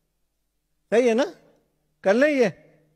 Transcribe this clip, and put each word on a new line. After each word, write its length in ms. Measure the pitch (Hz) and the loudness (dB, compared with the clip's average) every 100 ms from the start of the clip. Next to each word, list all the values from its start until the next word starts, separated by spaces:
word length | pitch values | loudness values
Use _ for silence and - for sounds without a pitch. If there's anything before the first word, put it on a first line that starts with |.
| _ _ _ _ _ _ _ _ _ | _ _ _ _ _ _ _ _ _
सही 160 | 220 254 | 0 0
है 60 | |
ना? 200 | 220 320 - _ _ _ _ _ _ | -2 -4 -8 _ _ _ _ _ _
कर 100 | 185 | -2
लें 160 | 220 302 | 0 0
ये? 220 | 277 214 - _ _ _ | 0 -2 -4 _ _ _